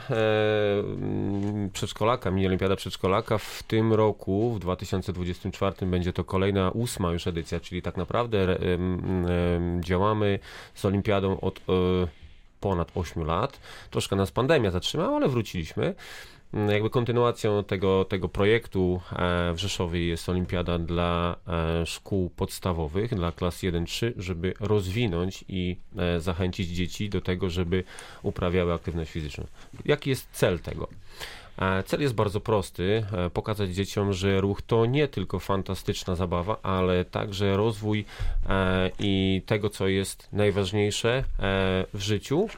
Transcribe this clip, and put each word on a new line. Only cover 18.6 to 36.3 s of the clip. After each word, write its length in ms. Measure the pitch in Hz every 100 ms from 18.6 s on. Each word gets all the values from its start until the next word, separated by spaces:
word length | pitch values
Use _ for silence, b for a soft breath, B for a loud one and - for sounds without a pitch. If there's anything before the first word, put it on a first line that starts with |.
| - 98 90 90 -
e, 420 | - 90 87 87
w 40 | 85
Rzeszowie 500 | 101 - 90 87 85
jest 220 | 82 -
olimpiada 500 | 90 90 90 87 85
dla, 560 | 82 85 87 85 87 - -
e, 380 | 85 82 82 82
szkół 440 | - - 98 87
podstawowych, 840 | - 95 - 95 85 78 92 120 107
dla 160 | 87
klas 320 | - 90 -
jeden 220 | 95 85 85
trzy, 280 | - 117 -
żeby 360 | 90 85 90 -
rozwinąć 840 | 104 107 92 104 120 85 92 - -
i, 300 | 92 90 87 - -
e, 220 | 87 87
zachęcić 480 | 85 85 92 90 87
dzieci 420 | 87 90 - 104
do 120 | 98
tego, 280 | - 90 95
żeby 340 | 87 85 92 B B B B
uprawiały 500 | - - 90 90 87
aktywność 380 | 85 - 82 80
fizyczną. 340 | 87 76 - - B B - -
Jaki 240 | 147 139
jest 180 | 127 -
cel 280 | - 120 85
tego? 280 | - 78 - - B B B B B -
E, 240 | 95 95
cel 180 | 95 165
jest 120 | 143
bardzo 260 | 107 104 101
prosty, 640 | - 107 92 - 92 110 101
e, 160 | 98 90
pokazać 400 | 113 110 101 98
dzieciom, 440 | 90 98 - 101
że 280 | 92 98 98
ruch 200 | 98 98
to 240 | - 117 117
nie 220 | 139 143
tylko 320 | - 92 92
fantastyczna 760 | - 98 92 92 - 95 - 87
zabawa, 420 | 92